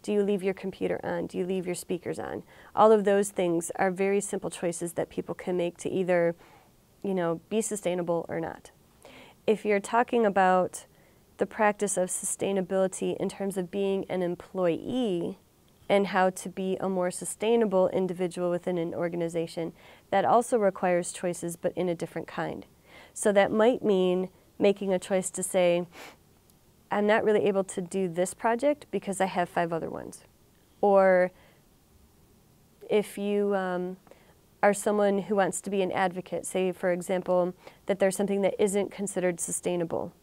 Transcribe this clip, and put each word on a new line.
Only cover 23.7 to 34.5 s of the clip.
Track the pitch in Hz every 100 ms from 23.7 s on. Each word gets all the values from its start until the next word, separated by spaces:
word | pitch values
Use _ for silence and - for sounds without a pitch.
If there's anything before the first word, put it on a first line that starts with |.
| 262
mean | - 190 185 180 185 _ _ -
making | 202 202 196
a | 180
choice | - 190 185
to | -
say, | 180 190 175 175 170 - - - _ _ _ _ _ _ _
"I'm | 202 208
not | 220
really | 214 208 185
able | 196
to | 190 -
do | 175 196 185
this | 165 185
project | - 226 233 285 294 -
because | 196 - 185
I | 190
have | 185 175
five | - 170
other | 165 160
ones." | - 58 - - _ _ _ _ _
Or | 202 196 190 180 180 - - _ _ _ _ _ _ _ _ _ _ _ _ _ -
if | 208 196 -
you, | 202 202 202
um, | 196 185 180 180 185 _ - _ _ _